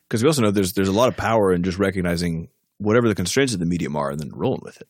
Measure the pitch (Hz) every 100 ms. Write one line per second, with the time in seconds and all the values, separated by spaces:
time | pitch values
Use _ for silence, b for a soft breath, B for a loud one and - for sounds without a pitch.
0 | - 117 139 143 107 101 92 98 95 101
1 | 107 - 101 113 95 90 92 90 98 95
2 | 87 85 87 82 82 _ _ - 104 117
3 | 117 101 90 135 139 95 85 87 71 73
4 | 69 73 69 - 110 107 - -